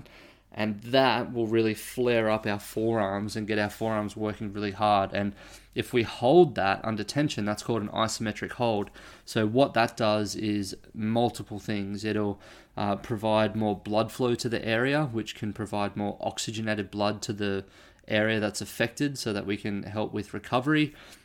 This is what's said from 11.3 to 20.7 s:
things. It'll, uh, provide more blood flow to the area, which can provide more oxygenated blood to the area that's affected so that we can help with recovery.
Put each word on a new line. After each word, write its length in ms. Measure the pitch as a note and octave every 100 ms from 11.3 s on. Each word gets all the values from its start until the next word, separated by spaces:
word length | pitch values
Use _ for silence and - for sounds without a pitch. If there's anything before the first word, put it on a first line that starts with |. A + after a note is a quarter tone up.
| - G#2 G#2
things. 460 | - G#2 G2 G2+ G#2+
It'll, 340 | G#2 G#2 G2+ - - - -
uh, 200 | G#2 G2
provide 600 | - A2+ A2 G#2+ G#2+ G#2+
more 200 | G#2+ G2
blood 360 | G#2 G#2+ A2+
flow 240 | - B2 A#2+
to 140 | A#2+
the 140 | A2
area, 420 | A2 A2+ C3 C#3+ D3
which 240 | A2+ G#2 -
can 180 | G#2+
provide 420 | G2 G2+ G#2 G2+ G#2
more 220 | G#2 -
oxygenated 680 | G2 - - A2 A2 G#2+ F#2+
blood 300 | G#2 G#2 G#2
to 100 | -
the 320 | G#2 G#2 G2 - - - _ -
area 320 | G#2+ A2 A2
that's 220 | G#2 -
affected 560 | G2+ - A#2+ - C#3+ C3+
so 140 | A#2+
that 120 | G2+ G2
we 120 | G#2
can 260 | A2 G2+
help 280 | G2+ G#2 A2
with 200 | G#2+ G2
recovery. 600 | G#2 - B2 C3